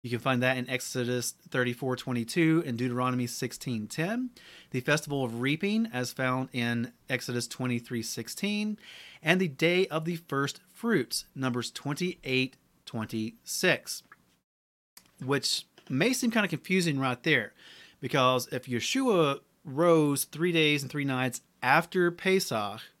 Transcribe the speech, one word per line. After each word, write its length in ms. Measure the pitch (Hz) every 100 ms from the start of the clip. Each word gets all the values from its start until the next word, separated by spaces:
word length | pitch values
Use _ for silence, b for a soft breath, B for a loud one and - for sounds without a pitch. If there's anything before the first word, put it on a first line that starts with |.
You 80 | 120
can 80 | 117
find 240 | 135 127
that 160 | 127 127
in 100 | 127
Exodus 640 | 127 - 127 120 123 117 - -
thirty-four 480 | 131 123 120 135 123
twenty-two 680 | - 123 117 175 160 160 156
and 100 | 117
Deuteronomy 500 | 123 120 127 123 120
sixteen 600 | - 127 - - 113 107
ten. 440 | - 170 233 254 B B B B
The 100 | 127
Festival 440 | 123 151 147 143
of 160 | 123 117
Reaping, 480 | 131 151 202 220 226
as 180 | 127 123
found 380 | - 131 127 131
in 400 | 127 120 117 120 _ -
Exodus 400 | 127 - 120 120
twenty-three 540 | - 127 120 120 120
sixteen. 760 | 110 - 113 - 202 208 214 208 B B B B
And 180 | 156 185
the 80 | 185
Day 380 | 131 160 180 190
of 180 | 156
the 120 | 160 170
First 440 | - 139 139 - _
Fruits, 540 | - 233 190 113 - -
Numbers 360 | 143 131 120 113
twenty-eight 880 | - 143 147 180 - 139 131 131 - _ _
twenty-six, 1160 | - 117 110 113 110 - - - 185 139 - - _ - _ _ _ _ _ _ _ - _ _
which 400 | 127 139 - - - - -
may 240 | 135 214
seem 180 | 247 240
kinda 180 | 226 202
confusing 500 | 156 - 185 170 139
right 240 | 135 123
there, 320 | 165 139 104 B B B B B
because 480 | 131 147 127 127 123
if 140 | 131 -
Yeshua 720 | 120 - 269 262 185 147 139 _ _
rose 600 | - 135 170 165 147 139
three 280 | - 151 175
days 300 | 165 151 147
and 100 | 135
three 140 | 147 139
nights 340 | 127 127 - _ _
after 480 | 127 151 175 185 175
Pesach 720 | 175 190 190 185 113 104 110 - _